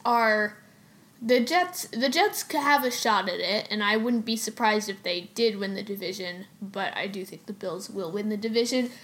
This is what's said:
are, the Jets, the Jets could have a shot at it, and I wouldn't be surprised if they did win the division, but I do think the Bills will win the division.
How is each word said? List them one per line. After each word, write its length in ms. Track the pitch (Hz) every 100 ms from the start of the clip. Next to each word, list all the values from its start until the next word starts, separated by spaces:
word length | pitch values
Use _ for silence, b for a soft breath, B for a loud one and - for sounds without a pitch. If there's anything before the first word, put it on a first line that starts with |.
| 240
are, 520 | 233 226 214 208 - b b b b b -
the 200 | 233 247
Jets, 480 | 233 339 359 - -
the 220 | 233 262
Jets 340 | 302 403 -
could 160 | - 311
have 220 | 285 285
a 80 | 254
shot 360 | 240 240 202 190
at 120 | 175
it, 280 | 180 208 -
and 120 | 214
I 140 | 208 220
wouldn't 280 | 233 240 220
be 100 | 220
surprised 540 | 220 220 226 214 202
if 120 | 190
they 200 | 180 175 180
did 240 | - 233 202
win 160 | 196
the 100 | 190
division, 640 | 202 196 185 196 180 180 196 -
but 340 | 196 196 190 -
I 120 | 196
do 180 | 196 190
think 220 | 165 -
the 60 |
Bills 360 | 196 185 170 -
will 220 | 196 170
win 180 | 202 214
the 80 | 208
division. 540 | 226 226 240 254 240 B